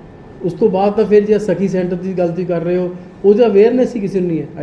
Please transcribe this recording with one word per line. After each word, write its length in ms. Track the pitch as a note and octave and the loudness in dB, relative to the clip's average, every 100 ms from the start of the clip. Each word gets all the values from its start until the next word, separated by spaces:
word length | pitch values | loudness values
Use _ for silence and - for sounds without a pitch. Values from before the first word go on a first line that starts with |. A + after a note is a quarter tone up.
| - - - - | -20 -20 -20 -8
ਉਸ 100 | F3+ | -6
ਤੋਂ 160 | - A3 | 0 0
ਬਾਅਦ 240 | F#3 G3+ | 2 0
ਤਾਂ 120 | G#3 | 0
ਫਿਰ 200 | G#3 G#3 | 4 4
ਜੇ 140 | G3+ G3+ | 4 0
ਸਖੀ 300 | G#3 E3+ F#3+ | 0 -2 0
ਸੈਂਟਰ 280 | F#3 F3+ F3+ | -2 -2 -4
ਦੀ 220 | F#3 F3+ | -6 -2
ਗੱਲ 100 | F3 | -2
ਤੁਸੀਂ 180 | F3 F3 | -2 -4
ਕਰ 140 | E3+ | -4
ਰਹੇ 160 | E3 F3+ | -2 -2
ਹੋ, 180 | F3+ - - - | -4 -8 -18 -2
ਉਹਦਾ 220 | G3 G#3+ A#3 | 2 4 4
ਅਵੇਅਰਨੈਸ 500 | G3 A3+ B3+ B3 A#3 | 4 4 4 0 -2
ਹੀ 40 | |
ਕਿਸੇ 200 | G3 F#3+ | -4 -2
ਨੂੰ 80 | F3+ | -2
ਨਹੀਂ 120 | D#3+ | -4
ਹੈ। 60 | - D#3 | -6 -8